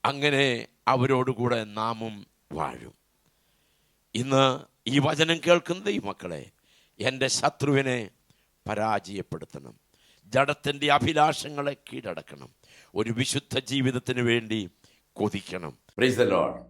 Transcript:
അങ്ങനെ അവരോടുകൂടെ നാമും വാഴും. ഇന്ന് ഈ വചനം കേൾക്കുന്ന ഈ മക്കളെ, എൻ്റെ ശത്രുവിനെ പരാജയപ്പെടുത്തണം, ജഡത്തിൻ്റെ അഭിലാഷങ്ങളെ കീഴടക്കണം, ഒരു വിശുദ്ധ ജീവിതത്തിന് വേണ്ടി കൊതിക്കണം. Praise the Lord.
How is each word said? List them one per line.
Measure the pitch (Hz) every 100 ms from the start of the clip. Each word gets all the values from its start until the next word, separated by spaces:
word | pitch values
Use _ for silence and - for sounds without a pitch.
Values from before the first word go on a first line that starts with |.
| 113
അങ്ങനെ | 139 143 139 139 117 113 _ -
അവരോടുകൂടെ | 131 127 131 127 113 120 117 107 104
നാമും | 113 113 113 104 - _ _ 76
വാഴും. | 73 62 62 _ _ _ _ _ _ _ _ _ _ _ _ 120
ഇന്ന് | 131 135 135 135 - _ 110
ഈ | 139 139
വചനം | 151 160 165 165
കേൾക്കുന്ന | 175 - 175 208 202
ഈ | 101
മക്കളെ, | 95 90 78 64 _ _ _ _ _ 113
എൻ്റെ | 131 131 -
ശത്രുവിനെ | 147 - 139 139 135 123 101 _ _ _ _ _ -
പരാജയപ്പെടുത്തണം, | 107 110 104 95 98 - 80 - 73 65 55 _ _ _ _ -
ജഡത്തിൻ്റെ | 123 143 147 143 143 147 143
അഭിലാഷങ്ങളെ | 120 151 151 147 156 147 143 139 -
കീഴടക്കണം, | 127 110 85 - 71 64 _ _ - _ 98
ഒരു | 110 113
വിശുദ്ധ | 135 151 _ 127 -
ജീവിതത്തിന് | 139 127 127 - 123 120
വേണ്ടി | 117 110 110 90 _ _ _ _ -
കൊതിക്കണം. | 104 98 - 92 80 - _ -
Praise | 127 110
the | 104
Lord. | 92 71 -